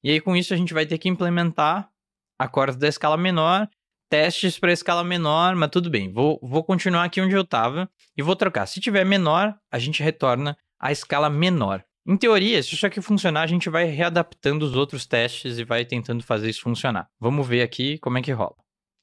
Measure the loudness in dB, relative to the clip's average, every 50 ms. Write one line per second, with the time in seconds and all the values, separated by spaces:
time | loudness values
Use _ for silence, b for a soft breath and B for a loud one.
0 | 0 0 0 0 0 0 0 0 0 0 0 -2 -2 0 -2 -2 -2 -2 -4 -2
1 | -2 -2 -2 0 0 0 0 0 0 0 0 2 0 2 0 -2 -6 _ _ _
2 | _ _ _ _ _ _ _ _ -6 -2 0 0 0 0 0 0 0 0 0 0
3 | 0 0 2 2 2 0 2 2 2 2 2 2 0 -4 _ _ _ _ _ _
4 | _ _ 2 2 4 2 0 0 -2 -2 -2 0 2 2 2 2 0 0 0 0
5 | 0 -2 -2 0 0 2 2 4 4 2 2 2 0 2 0 0 0 0 -2 -2
6 | -2 -2 0 2 2 2 2 -2 -6 -2 -2 -2 0 2 0 0 2 0 2 2
7 | 0 0 0 0 0 2 2 0 0 _ 0 0 0 0 0 -4 -6 -6 _ b
8 | b b b -4 0 0 2 0 0 -2 0 -4 -4 -4 -6 -6 -4 0 2 2
9 | 4 4 2 2 2 2 2 2 2 0 -2 _ _ _ -6 -4 -4 -4 -4 0
10 | -2 -2 -2 2 0 2 2 2 -2 -4 -6 _ _ _ _ _ -4 -4 -4 -4
11 | -4 _ 0 0 2 2 2 2 2 2 2 2 0 -2 -4 -6 -8 _ _ _
12 | _ 0 0 2 4 4 4 4 2 2 2 0 0 -2 -4 -2 -2 -2 -2 -4
13 | -2 0 0 2 2 0 0 0 0 0 0 0 0 0 0 0 0 0 0 0
14 | -2 0 2 0 -2 -2 -8 _ -2 0 0 0 -2 0 0 0 0 0 -4 -12
15 | -6 _ 0 0 2 0 -2 -8 -10 -8 -8 -8 -4 -2 -2 -2 -2 -2 -6 -6
16 | -4 -4 -6 -6 -2 -2 -2 0 0 -4 -6 -4 -4 -4 -4 -2 -2 -2 -2 -2
17 | -6 _ _ _ -2 -2 0 0 0 0 2 0 0 0 -2 -6 -4 -4 -4 -4
18 | -4 -2 -2 -2 -2 -2 -2 -2 -2 -4 -6 _ _ _ _ _ _ _ _ _